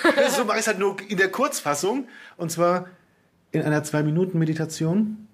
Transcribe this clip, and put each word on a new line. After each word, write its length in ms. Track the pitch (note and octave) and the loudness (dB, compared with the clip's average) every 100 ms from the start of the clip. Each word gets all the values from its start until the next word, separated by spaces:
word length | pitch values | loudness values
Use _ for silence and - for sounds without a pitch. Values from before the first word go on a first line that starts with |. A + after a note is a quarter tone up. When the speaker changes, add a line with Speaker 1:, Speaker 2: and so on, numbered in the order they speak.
Speaker 1:
<laughs> 260 | - C5+ C#4+ | 2 4 2
Speaker 2:
So 160 | C#4 A3 | 2 0
mache 120 | A3+ | 0
ich's 80 | A3 | 0
halt 120 | F#3+ | 0
nur 180 | G3 G3 G3 | 0 -2 -6
in 100 | F#3+ | 0
der 120 | F#3+ | 0
Kurzfassung 760 | F#3+ C#4+ - D3+ D3 F#3 B3+ C4 - - - | 2 -2 -2 -4 -2 0 -2 -6 -14 -20 -10
und 140 | E3+ | -8
zwar 360 | E3 F3 F3+ F3+ - _ _ _ _ _ | 0 2 2 -2 -18 _ _ _ _ _
in 100 | D#3+ | -2
einer 200 | D3+ D3+ | 0 0
Zwei-Minuten-Meditation. 1400 | D3+ D3+ D3+ D#3 F#3 E3+ D#3+ D#3+ D#3 - D#3+ F#3 G#3+ - - | 0 0 2 2 0 2 0 0 -4 -2 0 2 0 -2 -12